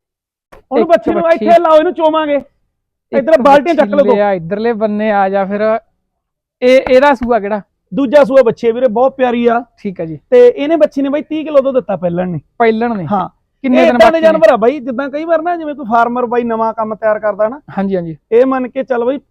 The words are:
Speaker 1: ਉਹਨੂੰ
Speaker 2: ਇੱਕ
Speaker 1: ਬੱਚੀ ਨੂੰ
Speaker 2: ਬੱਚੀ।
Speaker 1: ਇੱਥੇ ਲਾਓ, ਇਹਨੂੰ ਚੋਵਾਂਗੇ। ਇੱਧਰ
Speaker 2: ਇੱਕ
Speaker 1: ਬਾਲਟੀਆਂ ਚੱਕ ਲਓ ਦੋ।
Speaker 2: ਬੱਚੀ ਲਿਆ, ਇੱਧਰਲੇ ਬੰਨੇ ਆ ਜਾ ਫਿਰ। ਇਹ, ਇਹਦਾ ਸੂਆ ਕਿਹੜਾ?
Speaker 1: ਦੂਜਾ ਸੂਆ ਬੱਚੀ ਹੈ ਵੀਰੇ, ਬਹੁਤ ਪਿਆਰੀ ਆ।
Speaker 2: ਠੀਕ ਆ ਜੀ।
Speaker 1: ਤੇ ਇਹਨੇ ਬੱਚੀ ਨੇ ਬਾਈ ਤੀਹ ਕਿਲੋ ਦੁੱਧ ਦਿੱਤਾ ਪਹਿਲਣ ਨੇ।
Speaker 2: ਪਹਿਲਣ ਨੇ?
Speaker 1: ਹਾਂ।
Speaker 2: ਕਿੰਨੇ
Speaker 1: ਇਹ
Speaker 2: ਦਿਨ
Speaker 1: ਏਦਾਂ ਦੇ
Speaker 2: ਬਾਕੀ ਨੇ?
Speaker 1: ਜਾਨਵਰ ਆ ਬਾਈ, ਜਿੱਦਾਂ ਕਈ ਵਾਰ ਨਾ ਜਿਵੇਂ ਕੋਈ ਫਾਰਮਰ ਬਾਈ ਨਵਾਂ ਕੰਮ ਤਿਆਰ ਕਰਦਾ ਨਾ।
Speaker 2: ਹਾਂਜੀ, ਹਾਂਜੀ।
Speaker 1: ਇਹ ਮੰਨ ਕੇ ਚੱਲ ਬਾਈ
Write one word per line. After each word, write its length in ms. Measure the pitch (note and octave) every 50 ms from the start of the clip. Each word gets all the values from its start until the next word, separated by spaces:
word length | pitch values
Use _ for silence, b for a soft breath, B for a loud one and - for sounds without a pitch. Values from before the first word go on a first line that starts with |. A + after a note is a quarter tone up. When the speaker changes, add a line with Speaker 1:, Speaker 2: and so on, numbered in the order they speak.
| _ _ _ _ _ _ _ _ _ _ - - _ _
Speaker 1:
ਉਹਨੂੰ 80 | C4 -
Speaker 2:
ਇੱਕ 80 | - D#4+
Speaker 1:
ਬੱਚੀ 220 | E4+ E4 - D#4
ਨੂੰ 100 | E4 F4
Speaker 2:
ਬੱਚੀ। 240 | E4+ E4 E4 - -
Speaker 1:
ਇੱਥੇ 140 | D#4+ E4+ E4+
ਲਾਓ, 180 | F4 D#4+ D#4
ਇਹਨੂੰ 160 | D#4 D#4+ F4+ -
ਚੋਵਾਂਗੇ। 420 | E4+ D#4+ D#4 D#4 D#4 D#4 D4 C#4+
ਇੱਧਰ 1000 | C4+ C4+ _ _ _ _ _ _ _ _ _ _ _ _ _ A3+ B3+ A#3 D#4 D#4+
Speaker 2:
ਇੱਕ 80 | C#4
Speaker 1:
ਬਾਲਟੀਆਂ 340 | A3+ C#4+ C#4 D4 B3+ F4 D#4+
ਚੱਕ 140 | D4+ C#4 G3+
ਲਓ 80 | C#4+
ਦੋ। 60 | D4 C#4
Speaker 2:
ਬੱਚੀ 120 | B3 A#3
ਲਿਆ, 160 | G#3 G3+ G3+ G3
ਇੱਧਰਲੇ 380 | F3+ D#3+ E3 G#3 G#3 A3+ A#3+ A#3
ਬੰਨੇ 380 | G3+ A3 G#3 G#3 G#3 G#3+ A3
ਆ 160 | G3+ G3+ G3 G3
ਜਾ 140 | G3 G3 G3
ਫਿਰ। 160 | F#3+ G#3 G#3 G#3+ A3 A3 A3+ - _ _ _ _ _ _ _ _ _ _ _ _ _ _ _
ਇਹ, 180 | B3+ B3 C4 C4+ - -
ਇਹਦਾ 240 | B3+ B3+ C#4+ D4 C#4
ਸੂਆ 260 | - B3 A#3 A#3+ G#3+
ਕਿਹੜਾ? 220 | G3 G3+ G#3+ G3+ - _ _ _ _ _
Speaker 1:
ਦੂਜਾ 320 | F#3 B3 C#4 A3 C#4+ D4 C#4
ਸੂਆ 180 | - C4+ C4+
ਬੱਚੀ 260 | A#3+ A3+ - - A#3
ਹੈ 40 | A#3 A3+
ਵੀਰੇ, 140 | B3 C4
ਬਹੁਤ 280 | A#3 G3+ A#3 C4 C4+ C4+
ਪਿਆਰੀ 280 | C4+ B3+ B3 A#3+ A#3+ A#3+
ਆ। 120 | A#3 A3+ A#3+ B3 - _ _
Speaker 2:
ਠੀਕ 200 | - G3+ F3+ -
ਆ 40 | E3
ਜੀ। 140 | D#3+ D#3 - _ _
Speaker 1:
ਤੇ 180 | B3+ B3 B3
ਇਹਨੇ 280 | B3 - - C#4+ D4+ E4
ਬੱਚੀ 260 | D#4 D4+ C#4+ - C#4
ਨੇ 80 | C#4 C#4
ਬਾਈ 120 | C4+ D4+
ਤੀਹ 220 | - - D4+ D#4 C#4
ਕਿਲੋ 160 | D#4 D4+ C#4
ਦੁੱਧ 140 | B3+ C#4 B3+
ਦਿੱਤਾ 200 | B3+ - - G3
ਪਹਿਲਣ 340 | D#3+ F3+ F3 E3+ F3 F#3 F#3
ਨੇ। 100 | E3+ D3 - _ _ -
Speaker 2:
ਪਹਿਲਣ 380 | A#3 A3+ A3+ A3 A#3 A#3+ A3+
ਨੇ? 80 | G3 E3 D3
Speaker 1:
ਹਾਂ। 160 | G#3 F#3 E3+ E3 - _ _ _ _ _ -
Speaker 2:
ਕਿੰਨੇ 140 | B3+ B3+
Speaker 1:
ਇਹ 80 | C4 B3+
Speaker 2:
ਦਿਨ 100 | - B3
Speaker 1:
ਏਦਾਂ 40 | A#3
ਦੇ 60 | -
Speaker 2:
ਬਾਕੀ 100 | - D#4+
ਨੇ? 60 | E4
Speaker 1:
ਜਾਨਵਰ 300 | D#4+ D#4+ D#4 D#4+ E4 D#4
ਆ 40 | C4
ਬਾਈ, 240 | G#3 A3 A#3+ D4 D4+
ਜਿੱਦਾਂ 300 | A3+ C4+ A3+ B3 C#4 C4+
ਕਈ 160 | C#4 D4+ D#4+
ਵਾਰ 160 | E4+ E4 D#4
ਨਾ 140 | D#4+ F4+ F4
ਜਿਵੇਂ 200 | E4 D#4+ D4 C#4+
ਕੋਈ 100 | B3+ C#4
ਫਾਰਮਰ 400 | G3+ A#3+ A#3 A#3 A#3+ A#3+ B3 B3
ਬਾਈ 180 | A3 A#3+ A#3+ A#3+
ਨਵਾਂ 300 | A#3 A3+ A3 A3+ A3+ A3
ਕੰਮ 220 | A3+ A3 A3 A3
ਤਿਆਰ 240 | - A3+ G#3+ G#3+ G#3
ਕਰਦਾ 280 | G#3+ G#3 G3+ F#3+ G#3+
ਨਾ। 140 | A3 C4+ D4+ - - -
Speaker 2:
ਹਾਂਜੀ, 180 | G3 G3 G3 F#3+
ਹਾਂਜੀ। 220 | F3+ E3+ E3 D#3+ - _ -
Speaker 1:
ਇਹ 140 | A3 A#3 C4
ਮੰਨ 220 | C4 C4+ C4 B3+
ਕੇ 160 | A#3 - C4+ C4
ਚੱਲ 220 | - B3+ A#3 A#3
ਬਾਈ 140 | B3 C#4+ C#4 - _